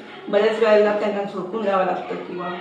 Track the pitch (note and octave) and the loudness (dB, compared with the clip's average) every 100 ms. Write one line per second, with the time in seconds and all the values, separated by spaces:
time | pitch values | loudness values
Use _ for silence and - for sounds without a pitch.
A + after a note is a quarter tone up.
0 | - - - G3+ A3 G#3+ A3 G#3 G#3 G#3 | -14 -16 0 2 4 2 4 6 6 2
1 | G#3 G3+ G3 F#3+ - A3 G3 F#3+ F3+ F3 | -2 -2 -4 -6 -6 -4 0 0 0 -2
2 | - F3+ F3+ F3+ F3 F3+ | -6 -8 -8 -8 -8 -8